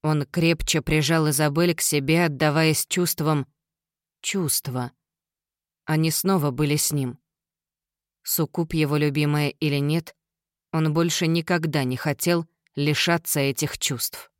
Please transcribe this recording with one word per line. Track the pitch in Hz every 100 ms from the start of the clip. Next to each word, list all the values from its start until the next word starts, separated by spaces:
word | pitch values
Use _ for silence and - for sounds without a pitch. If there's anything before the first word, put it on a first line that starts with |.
Он | 156 156 143
крепче | - 165 165 - 165
прижал | - 156 143 165 156
Изабель | 143 151 143 175 165
к |
себе, | - 151 139 165 170
отдаваясь | 139 151 147 160 151 -
чувствам... | - 175 - 156 151 135 _ _ _ _ _ _ _
Чувства. | - 196 160 - - 123 123 _ _ _ _ _ _ _ _ _ -
Они | 156 160
снова | 156 185 190 147
были | 123 151 147
с | -
ним. | 147 131 120 _ _ _ _ _ _ _ _ _ _
Суккуб | - - 156 - 165
его | 165 147 147
любимая | 151 139 147 147 147
или | - 156 143
нет, | 143 160 160 - _ _ _ _ _
он | 160 156
больше | 151 170 - 165
никогда | 165 165 175 160 147
не | 127 127
хотел | - 143 - 170 165 _ _ -
лишаться | 143 143 - 170 - 151
этих | 139 131 147 -
чувств. | - 123 - - - _